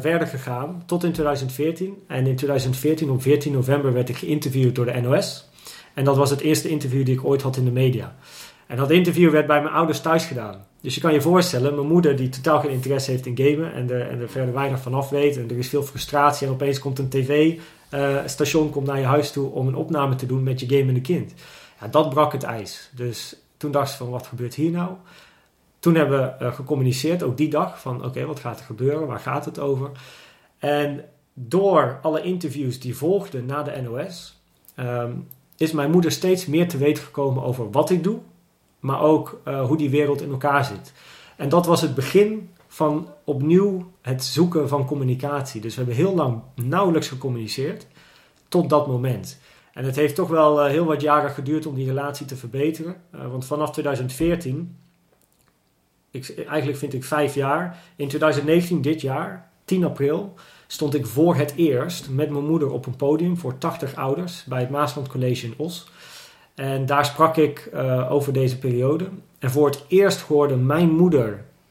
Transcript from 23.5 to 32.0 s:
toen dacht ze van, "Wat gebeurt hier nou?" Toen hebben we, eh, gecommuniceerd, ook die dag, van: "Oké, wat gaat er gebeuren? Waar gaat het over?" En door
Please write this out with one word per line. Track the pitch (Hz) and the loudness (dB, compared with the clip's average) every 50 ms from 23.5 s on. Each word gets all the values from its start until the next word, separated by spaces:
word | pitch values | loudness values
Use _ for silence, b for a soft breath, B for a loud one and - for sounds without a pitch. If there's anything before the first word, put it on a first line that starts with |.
| _ | _
toen | _ - 147 | _ -6 -2
dacht | 139 143 139 135 | 0 0 -2 -2
ze | - | -4
van, | - 127 120 | -8 -10 -8
"Wat | 123 120 - | -8 -8 -10
gebeurt | - - 110 123 117 - | -10 -10 -8 -8 -8 -4
hier | - 151 170 | -2 -2 0
nou?" | 165 175 175 185 190 190 b b b b b b b b b b b _ _ _ _ _ | 0 -2 -4 -4 -6 -12 b b b b b b b b b b b _ _ _ _ _
Toen | - 170 165 | 2 4 6
hebben | 165 147 139 135 - 127 | 6 4 4 2 2 0
we, | 127 - - 123 | -2 -4 -4 -6
eh, | 123 - | -6 -6
gecommuniceerd, | - 131 - 151 135 131 127 117 - - 156 175 175 160 | -6 -4 -2 0 2 2 2 2 2 0 0 0 0 0
ook | 131 110 | -2 -2
die | - 156 147 | 0 0 0
dag, | 147 147 185 185 - - | 2 0 0 -2 -4 -10
van: | - 135 123 117 - | -10 -8 -8 -6 -8
"Oké, | 123 127 127 131 | -8 -6 -6 -6
wat | 151 151 139 | -6 -8 -8
gaat | - 123 107 - | -10 -10 -10 -10
er | - | -12
gebeuren? | - 120 104 127 139 147 160 156 | -14 -8 -2 0 0 0 0 -2
Waar | 135 110 104 | -6 -6 -8
gaat | - 131 135 147 147 | -6 -4 -4 -4 -6
het | - - - | -6 -8 -4
over?" | 143 139 139 127 139 135 131 B B B B B B B B B B B B _ | -2 -2 -2 -2 -4 -6 -10 B B B B B B B B B B B B _
En | - 143 147 147 147 143 143 139 - - _ _ _ _ _ | -2 0 0 0 0 -2 -4 -6 -12 -16 _ _ _ _ _
door | 131 123 113 165 185 196 196 180 156 135 120 127 - | -16 -6 -2 0 2 4 4 4 2 2 0 -4 -4